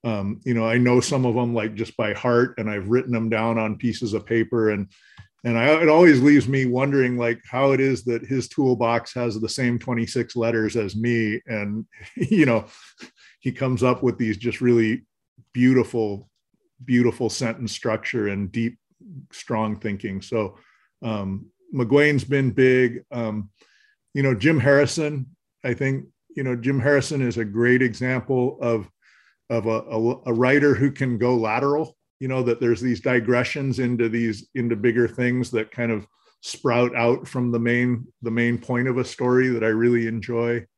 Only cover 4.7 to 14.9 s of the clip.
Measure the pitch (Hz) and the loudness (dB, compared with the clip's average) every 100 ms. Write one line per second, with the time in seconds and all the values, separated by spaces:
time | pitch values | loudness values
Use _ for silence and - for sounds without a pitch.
4.7 | 104 101 _ _ - - _ 120 117 131 | 0 -6 _ _ -20 -20 _ -2 0 2
5.7 | 160 165 156 175 135 143 147 117 135 127 | 4 6 8 8 8 8 6 4 0 0
6.7 | 123 139 143 127 123 117 117 - 123 139 | 0 0 2 0 0 -2 -4 -6 0 2
7.7 | 135 135 120 120 117 - 135 - - 131 | 2 2 0 -2 -4 -2 -4 -4 0 0
8.7 | 117 117 117 - 127 120 107 110 - 123 | 2 2 0 -4 -6 -6 -4 -6 -2 -2
9.7 | 120 - 120 113 127 120 120 113 113 107 | -2 -4 -6 -4 -4 -6 -2 -2 0 -2
10.7 | 113 101 104 117 117 110 113 - 110 101 | -2 -4 -4 -2 0 -2 -4 -6 -6 -6
11.7 | 107 - - - - - 208 139 113 - | -8 -10 -18 -20 -8 0 2 4 2 -2
12.7 | - - _ - _ _ _ 127 123 131 | -20 -20 _ -20 _ _ _ -8 -4 -4
13.7 | 120 127 - 127 104 113 101 117 107 123 | 0 0 2 -2 -2 -4 -2 -6 -2 2
14.7 | 117 110 | 4 2